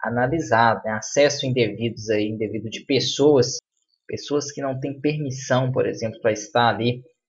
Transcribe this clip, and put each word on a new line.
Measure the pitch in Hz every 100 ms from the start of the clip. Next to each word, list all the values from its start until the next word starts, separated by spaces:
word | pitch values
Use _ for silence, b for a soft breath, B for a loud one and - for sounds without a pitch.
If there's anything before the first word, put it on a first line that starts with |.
analisado, | 110 120 127 160 120 113 117 101
né? | 110
Acesso | 107 - 143 143 135 131
indevidos | 127 107 101 117 104 104
aí, | 107 107
indevido | 110 107 110 107
de | -
pessoas, | - 131 - - 147 139 - - _ _ _ _ -
pessoas | - - 147 135
que | -
não | 135 131
têm | 143 135
permissão, | 151 151 139 131 - 127 127
por | 120 107
exemplo, | 104 110 -
pra | 113
estar | 107 - 120 120
ali, | 107 120 123 - _